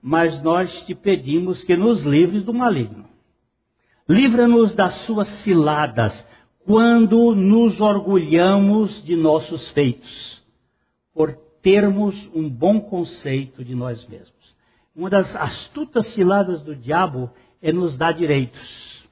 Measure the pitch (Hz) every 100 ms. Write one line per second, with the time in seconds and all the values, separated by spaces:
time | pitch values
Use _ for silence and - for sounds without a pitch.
0 | 127 160 165 143 156 170 180 - - 180
1 | 202 180 131 156 180 175 - 175 214 226
2 | 143 143 175 202 202 233 247 165 110 107
3 | - _ _ _ _ _ _ _ _ _
4 | - 180 269 233 240 233 220 - 185 -
5 | - 214 202 - - 175 151 151 147 113
6 | - - - _ _ _ - 220 233 233
7 | 220 226 233 214 190 220 233 180 214 202
8 | 185 190 156 160 180 202 196 214 202 -
9 | 147 170 156 156 156 165 - - 139 117
10 | - - - - _ _ _ _ _ _
11 | _ - 151 - _ _ 190 196 202 196
12 | 208 190 - 160 156 120 165 214 202 185
13 | 165 - 143 135 135 - 123 127 123 117
14 | - - - _ _ _ _ _ _ 151
15 | 185 196 165 - 151 - - - 311 240
16 | 220 - 185 202 185 170 151 143 120 156
17 | 185 127 123 _ _ _ 156 170 175 131
18 | 165 160 165 143 123 - - - - -
19 | _